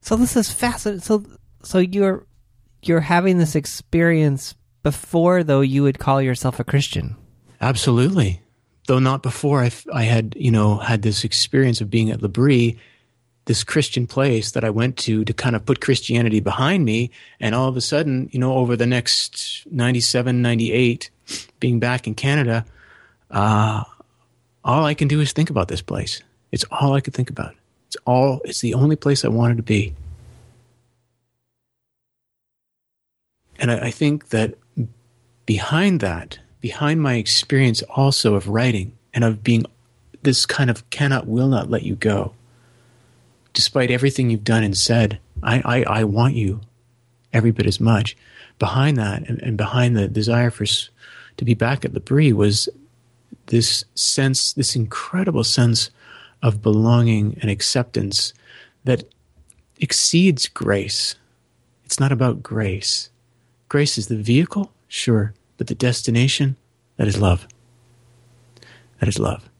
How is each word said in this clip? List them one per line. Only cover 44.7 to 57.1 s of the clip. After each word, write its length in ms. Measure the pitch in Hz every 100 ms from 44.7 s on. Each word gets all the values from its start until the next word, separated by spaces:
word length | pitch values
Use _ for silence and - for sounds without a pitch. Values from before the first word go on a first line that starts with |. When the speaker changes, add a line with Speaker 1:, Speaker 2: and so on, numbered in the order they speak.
| 95
Speaker 2:
said, 400 | - 117 107 104 _ -
I, 180 | - 120
I, 360 | - 120 - 107
I 40 |
want 300 | 110 104 123
you 260 | 120 101 104 101 _ _ _ _ _ _
every 180 | 110 113
bit 160 | 110 107
as 120 | 101
much. 380 | 110 110 107 - _ - - _
Behind 380 | - 131 139 139
that 320 | 104 98 -
and, 140 | 120
and 140 | - 107
behind 400 | 107 127 123 117
the 120 | 101
desire 420 | 104 107 117 120
for 140 | -
s-, 240 | 104 - - _ - - - -
to 80 |
be 100 | 120
back 300 | 117 117 139
at 80 | -
L'Abri 400 | - - 139 151
was 380 | 104 104 104 - - _ _ _ _ _ - -
this 380 | 117 117 - -
sense, 600 | - - - 135 131 -
this 220 | - 135 127
incredible 680 | 113 - - 180 196 143
sense 460 | 113 - 120 113 - _ - - - _
of 200 | 117 104
belonging 760 | 110 107 110 120 117